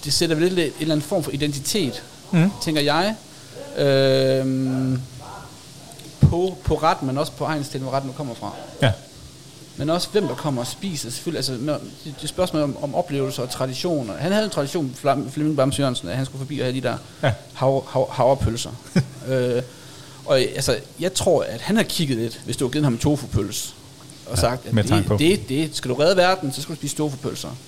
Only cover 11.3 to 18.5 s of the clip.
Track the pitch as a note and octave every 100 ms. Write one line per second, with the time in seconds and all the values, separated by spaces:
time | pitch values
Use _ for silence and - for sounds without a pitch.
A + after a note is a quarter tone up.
11.3 | D3 C3 B2+ C#3+ C#3+ - - D#3+ C3+ D3+
12.3 | - F3+ D#3 D3 B2+ D3 C#3+ F3 C#3 C3
13.3 | C3+ B2 - C3 B2+ F3 D#3 A2+ F#2 D#3+
14.3 | G#3 G#3+ - C#3+ F3+ C#3 B2 C#3+ C3 C3
15.3 | D3 D3+ D3 C3+ C#3 C#3 A#2+ F2 A2+ C3
16.3 | C3+ C3+ C#3+ B2+ B2+ B2 A#2 - - C#3
17.3 | - - - C3+ C3+ - C3 G#2 - B2
18.3 | C3+ B2+